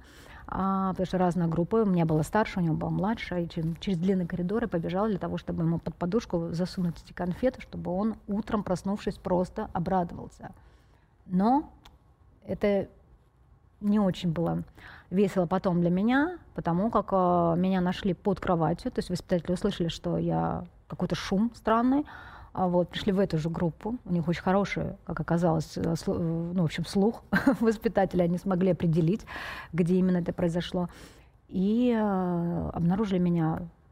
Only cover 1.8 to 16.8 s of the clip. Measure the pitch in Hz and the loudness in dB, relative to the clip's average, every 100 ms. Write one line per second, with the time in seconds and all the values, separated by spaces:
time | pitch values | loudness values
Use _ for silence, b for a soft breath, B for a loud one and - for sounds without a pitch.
1.8 | 208 180 165 156 147 214 233 - 170 156 | 4 4 4 2 2 0 0 0 0 0
2.8 | 170 160 190 233 - 180 170 - 160 165 | -2 -2 -2 -4 -4 -4 -4 -4 -4 -4
3.8 | - 180 185 190 170 175 175 220 233 170 | -4 0 0 0 -2 -4 -2 -2 -2 -2
4.8 | 165 180 220 185 170 170 - 170 165 165 | -2 -2 0 -2 -4 -6 -6 -2 0 0
5.8 | - - 180 220 - 175 165 170 180 - | -4 -4 -2 -2 0 -4 -2 -4 -4 -2
6.8 | 175 156 - - 180 165 254 254 - 175 | -4 -4 -14 -6 -4 0 -2 -2 -12 -8
7.8 | 170 180 220 208 - 202 - 214 190 180 | -4 -2 -2 -4 -6 -6 -2 -4 -2 -2
8.8 | 196 208 - - 185 180 180 - 214 - | -2 -4 -4 -6 -2 0 0 -6 -6 -4
9.8 | 160 190 175 208 - - - - b b | 0 0 0 -6 -14 -16 -18 -18 b b
10.8 | b b b _ - 185 208 277 - - | b b b _ -2 2 4 4 2 -14
11.8 | - - _ _ - - - 190 202 202 | -20 -20 _ _ -20 -20 -10 0 2 2
12.8 | - - _ - _ _ _ - _ _ | 0 -10 _ -20 _ _ _ -20 _ _
13.8 | 208 208 190 - 180 160 170 165 165 B | 2 4 2 0 -2 0 -2 -2 -6 B
14.8 | B B B 180 196 190 170 190 190 175 | B B B 2 4 2 2 2 2 2
15.8 | 170 180 220 262 311 349 - - - 170 | 2 2 4 4 2 -2 -12 -6 -2 0